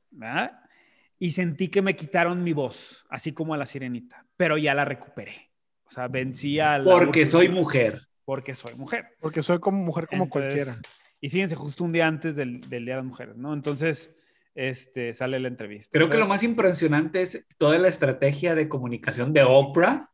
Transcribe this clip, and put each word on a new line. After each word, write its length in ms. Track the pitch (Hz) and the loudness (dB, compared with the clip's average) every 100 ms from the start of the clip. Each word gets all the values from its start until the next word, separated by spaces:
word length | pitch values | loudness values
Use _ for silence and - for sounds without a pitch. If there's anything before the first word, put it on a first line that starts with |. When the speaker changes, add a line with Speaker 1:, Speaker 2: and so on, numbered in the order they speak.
| _ | _
Speaker 1:
¿verdad? 480 | 180 113 147 - - _ _ _ _ _ - | -14 -6 -4 -4 -8 _ _ _ _ _ -8
Y 140 | 180 | -6
sentí 380 | 170 175 143 185 | -2 -4 -4 -2
que 120 | 196 | 0
me 140 | 190 - | 0 -2
quitaron 480 | 156 180 170 180 | -2 0 0 0
mi 80 | 175 | -2
voz, 540 | 147 127 - - - - | -2 -4 -6 -20 -20 -16
así 220 | 131 160 | -12 -10
como 220 | 139 160 | -6 -4
a 40 | 151 | -4
la 80 | 135 | -6
sirenita, 600 | 139 131 120 - - _ - | -8 -8 -8 -12 -20 _ -2
pero 220 | 170 156 | 0 2
ya 160 | 147 | 2
la 100 | 143 | 2
recuperé. 680 | 143 135 - - 101 - _ _ _ _ _ | 0 -4 -12 -18 -16 -18 _ _ _ _ _
O 40 | |
sea, 180 | - 123 | -10 -6
vencí 500 | 131 131 127 143 147 | -4 -4 -6 -4 0
a 180 | 151 143 | 2 4
la 60 | |
Speaker 2:
Porque 380 | 147 175 160 156 | 8 8 8 4
Speaker 1:
Úrsula. 40 | 147 165 | 4 6
Speaker 2:
soy 60 | 185 | 6
mujer". 520 | 185 160 135 113 104 - _ - | 4 2 2 2 0 -14 _ -8
Speaker 1:
Porque 300 | 135 131 127 | -8 -8 -14
soy 180 | 120 120 | -16 -14
mujer. 340 | 147 233 - _ | -8 -8 -10 _
Speaker 3:
Porque 220 | 156 156 | -8 -4
soy 180 | 147 175 | 0 0
como 220 | 196 196 | 0 0
mujer 240 | 175 170 165 | -2 -4 -4
como 180 | - 170 | -2 -2
Speaker 1:
Entonces, 260 | 143 139 | -2 -2
Speaker 3:
cualquiera. 280 | 143 135 117 - _ _ _ | -2 -4 -8 -16 _ _ _
Speaker 1:
y 80 | 143 | -6
fíjense, 260 | 180 190 151 | -2 -2 -4
justo 280 | 147 - 175 | -10 -6 -2
un 60 | |
día 140 | 165 160 | 0 0
antes 280 | 156 165 147 | 0 -4 -6
del, 220 | 131 123 127 | -6 -8 -10
del 160 | 127 117 | -10 -8
Día 100 | 131 | -8
de 60 | |
las 40 | 131 | -8
Mujeres, 300 | 127 123 117 | -12 -16 -14
¿no? 180 | 139 | -10
Entonces, 580 | 147 147 139 160 147 - _ _ _ _ - | -8 -6 -4 -4 -4 -10 _ _ _ _ -8
este, 560 | 131 127 - 131 120 | -6 -6 -10 -8 -6
sale 280 | 113 131 131 | -6 -4 -4
la 80 | 127 | -6
entrevista. 400 | 123 107 104 - | -8 -14 -16 -2
Speaker 2:
Creo 160 | 151 160 | 2 4
que 80 | 226 | 2
lo 60 | |
Speaker 1:
Entonces 60 | 202 | 2
Speaker 2:
más 140 | 202 233 | 0 0
impresionante 720 | 233 196 160 160 147 160 185 | 2 2 2 2 2 0 -2
es 240 | 180 - - - | -4 -6 -12 0
toda 200 | 147 165 | 4 6
la 100 | 185 | 4
estrategia 680 | - 143 - 139 143 175 160 | 2 0 2 0 0 0 0
de 140 | 151 | 0
comunicación 640 | 139 123 120 - 120 127 | -4 -6 -6 -6 -4 2
de 100 | 151 | 6
Oprah. 680 | 127 135 139 170 190 294 - | 8 8 6 4 2 2 -4